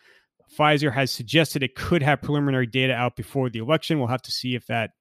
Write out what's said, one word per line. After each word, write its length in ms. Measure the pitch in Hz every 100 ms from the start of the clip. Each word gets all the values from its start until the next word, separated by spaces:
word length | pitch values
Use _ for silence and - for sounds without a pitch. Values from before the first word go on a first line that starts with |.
| _ - _ _ _ -
Pfizer 360 | 151 151 147
has 180 | 120 131
suggested 540 | - 117 165 156 151
it 120 | 131 -
could 280 | - 175
have 180 | 139 143
preliminary 460 | - 147 143 131 123
data 260 | 131 131
out 220 | 120 123 -
before 340 | 104 139 127
the 100 | 110
election. 380 | 113 160 - 160
We'll 120 | 120
have 120 | 127
to 80 | -
see 240 | - 127 123
if 120 | -
that, 240 | 120 107 _